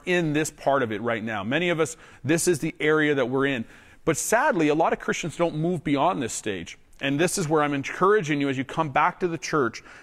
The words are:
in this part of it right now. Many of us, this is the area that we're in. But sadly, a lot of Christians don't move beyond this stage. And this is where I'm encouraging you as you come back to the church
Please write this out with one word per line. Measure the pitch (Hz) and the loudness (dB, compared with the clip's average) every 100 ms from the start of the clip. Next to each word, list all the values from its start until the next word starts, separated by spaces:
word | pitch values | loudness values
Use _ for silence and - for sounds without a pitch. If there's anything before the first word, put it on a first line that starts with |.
| - | 0
in | 180 160 | 0 2
this | 147 151 | 0 -2
part | - 143 139 | -2 0 2
of | 117 | 0
it | 104 | -2
right | 117 113 | -2 -2
now. | 113 107 | -4 -4
Many | 98 147 175 | -2 -2 0
of | 160 | 0
us, | 156 - - - | -2 -4 -18 -10
this | 127 165 175 | -2 0 2
is | 165 | 0
the | 160 - | -2 -2
area | 151 156 147 139 | 2 4 4 2
that | 123 | 0
we're | 131 135 | 0 0
in. | 131 113 - - - - | -2 -6 -12 -20 -6 -2
But | 151 | -2
sadly, | - 220 302 196 151 | 0 2 2 2 2
a | 147 | 2
lot | 185 | 2
of | 226 | 0
Christians | - - 165 - | -4 -6 -6 -2
don't | 170 151 | -2 0
move | 165 180 | -2 -2
beyond | 156 139 160 190 | 0 2 2 0
this | 113 | -4
stage. | - 117 95 87 - - - | -6 -6 -6 -8 -16 -20 -8
And | 139 143 | -4 0
this | 180 - | 0 0
is | 151 | 0
where | 160 | 2
I'm | 147 | 2
encouraging | 143 135 - 190 214 151 143 | 0 -4 0 2 4 2 0
you | 139 | 0
as | 131 | -2
you | |
come | 127 - 156 | -4 -4 0
back | 147 165 - | 2 2 0
to | 180 | -4
the | 165 | -4
church | - 156 117 - - - | -2 0 0 -4 -18 -20